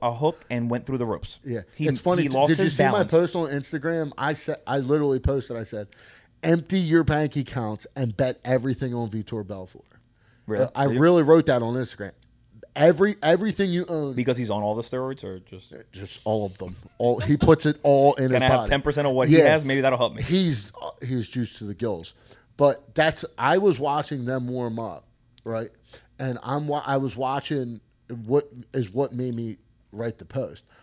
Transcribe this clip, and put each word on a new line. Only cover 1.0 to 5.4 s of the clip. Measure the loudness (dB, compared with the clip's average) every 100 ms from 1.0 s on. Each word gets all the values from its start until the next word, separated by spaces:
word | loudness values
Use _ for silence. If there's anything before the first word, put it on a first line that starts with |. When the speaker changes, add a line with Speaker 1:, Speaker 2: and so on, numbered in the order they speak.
| -4
Speaker 1:
ropes. | -6 -10 -14
Speaker 2:
Yeah. | -10 -10 -10
Speaker 1:
He, | -4 -2
Speaker 2:
It's | 0
funny. | 0 2
Speaker 1:
he | 2
Speaker 2:
D-, |
Speaker 1:
lost | 2 4
Speaker 2:
did | 4
you |
Speaker 1:
his | 2 2
Speaker 2:
see |
Speaker 1:
balance. | 2 2 2
Speaker 2:
my | 2
post | 2
on | -2 -4
Instagram? | -6 -6 -6 -4 -4 -4 -4
I | -4
said, | -4 -6 -8 -4
I | -2
literally | 0 2 2 0
posted, | 0 -2